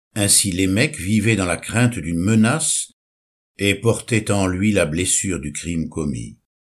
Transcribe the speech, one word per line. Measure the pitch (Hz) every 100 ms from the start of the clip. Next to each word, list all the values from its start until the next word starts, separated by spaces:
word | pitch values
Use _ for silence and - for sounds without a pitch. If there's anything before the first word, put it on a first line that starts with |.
| _
Ainsi | 113 101 - 101
Lémec | 90 95 98 151 -
vivait | 87 110 104 104
dans | 90
la | 82
crainte | - 110 123 117
d'une | 80 85
menace | 92 110 110 151 165 - - _ _ _ _ _ _ -
et | 101
portait | 95 113 110 - 113 104
en | 101 95
lui | 90 107
la | 98 82
blessure | 80 92 - 98 82
du | 71
crime | 71 82 85 76
commis. | 82 76 62 57 - _ _ _